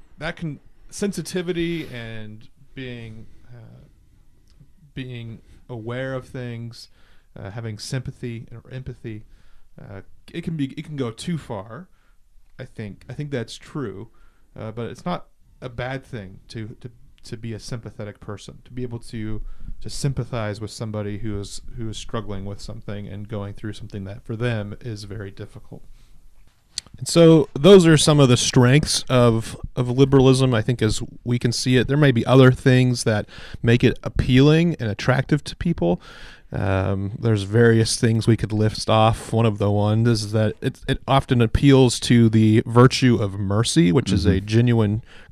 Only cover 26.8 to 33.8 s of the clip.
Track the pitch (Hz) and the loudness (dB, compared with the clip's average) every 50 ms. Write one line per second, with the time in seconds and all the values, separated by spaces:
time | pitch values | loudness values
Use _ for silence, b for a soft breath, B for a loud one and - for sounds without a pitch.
26.8 | - _ - - 131 - - 170 165 165 165 156 - - - 135 143 180 202 190 | -18 _ -16 -12 -6 0 4 6 8 8 8 6 4 0 0 4 8 10 10 10
27.8 | 165 160 160 143 - 165 151 147 139 123 123 - - - - 131 123 120 131 151 | 10 8 6 6 6 4 6 6 6 6 4 4 2 2 4 4 6 6 6 4
28.8 | 151 - - - - - 131 123 120 120 113 113 110 - - - - - - - | 2 0 -4 -4 -2 0 2 4 4 4 4 2 -2 -6 -10 -12 -14 -10 -6 -4
29.8 | 123 123 123 131 139 135 143 139 127 135 131 127 135 131 123 107 104 - 123 - | -4 0 2 4 4 6 6 6 6 6 6 4 4 2 2 0 0 0 -2 0
30.8 | 110 110 104 - 123 - - - - 117 123 120 - 120 117 - - 127 127 123 | 0 0 0 -2 -6 -10 -12 -10 -6 -4 -2 -2 -2 -2 -2 -2 0 2 2 2
31.8 | 113 - 139 147 151 139 123 117 107 - 123 135 131 127 123 - - 135 127 127 | 2 2 2 4 4 4 4 2 2 6 8 8 8 8 6 4 4 4 4 4
32.8 | 127 127 123 117 - 120 107 104 104 B B B B B B B - 117 117 123 | 4 2 0 -2 -2 -2 -2 -2 -4 B B B B B B B 0 2 2 4